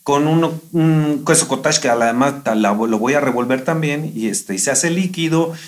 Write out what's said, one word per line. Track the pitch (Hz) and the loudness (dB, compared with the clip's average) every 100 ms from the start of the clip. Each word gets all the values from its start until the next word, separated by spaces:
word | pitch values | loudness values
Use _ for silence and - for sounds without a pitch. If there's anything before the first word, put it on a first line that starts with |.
con | - 143 151 | 0 2 2
un, | 160 160 160 - | 2 0 -4 -4
un | 170 160 156 151 143 151 | 0 2 4 2 0 0
queso | 156 143 | 0 0
cottage | 135 151 151 | -2 0 0
que | 127 | 2
además | 117 117 120 139 139 | 2 2 2 0 0
ta-, | 120 | -2
la, | 107 101 | 0 0
lo | 104 113 110 | 0 0 0
voy | 120 | 0
a | 147 | 2
revolver | 135 120 123 131 | 0 0 0 -2
también | - 160 151 147 160 | -2 -2 -2 -4 -6
y, | 156 110 | -4 -4
este, | - - | -4 -6
y | 95 | -4
se | 139 | -2
hace | 131 170 | 0 0
líquido. | 175 180 170 160 165 165 - | 0 -2 -2 0 0 0 -4